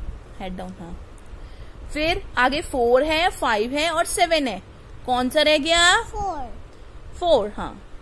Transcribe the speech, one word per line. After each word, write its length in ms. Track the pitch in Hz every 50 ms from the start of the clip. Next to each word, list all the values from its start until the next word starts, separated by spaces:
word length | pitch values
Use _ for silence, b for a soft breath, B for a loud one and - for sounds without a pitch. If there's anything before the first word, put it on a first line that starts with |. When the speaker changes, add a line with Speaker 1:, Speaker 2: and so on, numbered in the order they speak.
| - - - - - - - -
Speaker 1:
head 180 | 202 185 180 185
down, 160 | 185 185 185 -
हाँ। 200 | 170 165 175 - - - - - - - B B B B B B B B B B B - -
फिर 300 | 285 311 330 359 403 - - - -
आगे 240 | 247 262 269 311
फ़ोर 420 | 349 - - 262 233 233 247 262 294
है, 260 | 311 311 311 339 381
फ़ाइव 420 | 392 - 320 254 226 208 208 247
है 180 | 269 294 311 339
और 160 | 320 320 339
सेवन 420 | - - 415 349 339 330 311 277 247
है, 160 | 196 185 - - - - - - - - -
कौन 240 | 254 254 247 247 254
सा 120 | 247 302
रह 160 | 302 302 302 302
गया? 460 | 269 330 330 339 339 349 381 453 440
Speaker 2:
फ़ोर। 500 | 440 440 427 403 392 330 294 254 233 - - - - - - - - - - - - - -
Speaker 1:
फ़ोर, 340 | 359 339 320 233 196 208 - -
हाँ, 240 | 180 135 - 196 - - - -